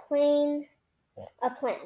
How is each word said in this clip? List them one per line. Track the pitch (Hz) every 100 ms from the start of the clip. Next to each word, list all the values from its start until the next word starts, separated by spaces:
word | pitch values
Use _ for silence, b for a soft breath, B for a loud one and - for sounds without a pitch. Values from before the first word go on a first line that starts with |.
| -
plain, | 285 294 294 294 294 285 _ _ _ _ - - -
a | 247
plan, | 254 254 -